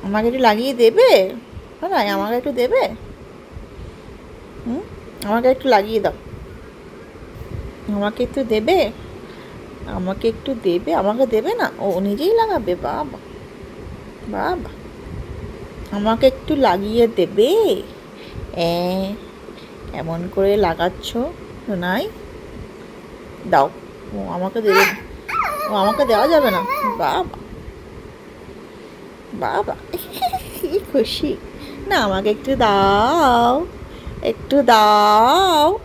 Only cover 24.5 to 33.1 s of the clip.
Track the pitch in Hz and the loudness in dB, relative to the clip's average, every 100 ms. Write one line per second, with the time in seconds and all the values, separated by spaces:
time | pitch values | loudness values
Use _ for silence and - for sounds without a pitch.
24.5 | 233 220 - - - - - - 1077 762 | -2 4 4 4 0 -12 -16 -8 -4 -4
25.5 | 605 605 - 190 - 277 220 269 330 262 | -4 -2 2 2 2 4 4 6 6 6
26.5 | 185 165 554 554 466 147 339 359 - - | 2 0 -2 -2 -2 -2 0 -4 -8 -14
27.5 | - - - - - - - - - - | -16 -16 -16 -18 -18 -18 -18 -20 -20 -18
28.5 | - - - - - - - - - 120 | -18 -18 -18 -20 -18 -20 -20 -14 -6 -4
29.5 | 127 403 - - 359 - - 719 740 - | -2 -4 -6 -10 -12 -10 -6 -4 -4 -10
30.5 | - 339 359 - 277 226 - 302 - - | -8 -4 -4 0 0 0 -2 -4 -4 -10
31.5 | - - - - 381 214 190 208 208 - | -16 -14 -12 -2 0 2 0 0 -2 -2
32.5 | 269 226 202 196 202 226 | 2 4 6 6 6 4